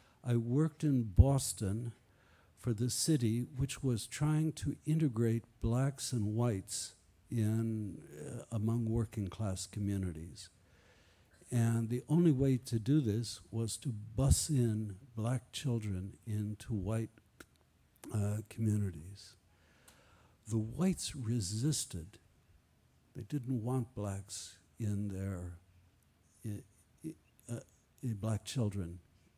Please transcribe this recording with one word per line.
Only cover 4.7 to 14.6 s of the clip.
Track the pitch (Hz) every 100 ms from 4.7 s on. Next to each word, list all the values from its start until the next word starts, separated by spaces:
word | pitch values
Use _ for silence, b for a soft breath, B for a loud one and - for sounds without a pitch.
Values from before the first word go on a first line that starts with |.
| -
integrate | - 160 151 113 117 113 - _
blacks | 117 117 139 135 -
and | 123 104
whites | 110 120 98 95 - - - _ _ -
in, | 120 107 110 113 110 104 87 - 151
uh, | - 123 -
among | 117 107 117
working | 113 117 110 - 98
class | - 107 95 -
communities. | - 101 98 92 78 85 - - _ b b b b b b b b -
And | 123 117 117 113
the | 123 -
only | 156 175
way | 131 135 127
to | - 117
do | 107 151
this | 123 104 117 - -
was | 113 113 -
to | 143
bus | 107 107 - 135 - -
in | 147